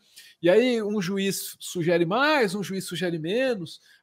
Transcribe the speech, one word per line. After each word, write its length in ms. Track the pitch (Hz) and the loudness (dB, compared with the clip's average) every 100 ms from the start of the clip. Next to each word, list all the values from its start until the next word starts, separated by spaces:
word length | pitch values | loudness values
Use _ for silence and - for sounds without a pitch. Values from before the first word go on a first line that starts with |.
| _ - - - | _ -20 -20 -2
E 80 | 170 | 4
aí 320 | 208 254 233 | 6 4 2
um 200 | 208 214 | 0 -2
juiz 560 | 175 196 196 185 - - | -2 -2 -2 -2 -8 -12
sugere 460 | - 175 160 170 170 | -8 -2 2 2 2
mais, 500 | 220 285 302 214 202 | 2 2 2 2 -2
um 80 | |
juiz 220 | 160 190 - | -6 -6 -6
sugere 340 | 170 180 165 | -4 -4 -4
menos, 600 | 156 226 262 220 160 - _ _ | -2 0 0 -2 -8 -14 _ _